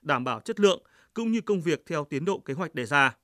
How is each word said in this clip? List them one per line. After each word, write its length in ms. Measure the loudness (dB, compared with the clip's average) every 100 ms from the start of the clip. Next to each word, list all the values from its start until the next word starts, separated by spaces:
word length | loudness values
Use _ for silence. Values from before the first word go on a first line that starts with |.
đảm 220 | 0 -2
bảo 160 | 0 -6
chất 200 | -6 2
lượng, 240 | 4 2 _ _ _
cũng 180 | -6 -2
như 100 | -2
công 200 | 0 -2
việc 220 | 0 -2 -2
theo 200 | -6 -4
tiến 160 | -4 -2
độ 140 | -4
kế 140 | -6
hoạch 220 | -6 -6 -6
đề 100 | 0
ra. 300 | 4 4 2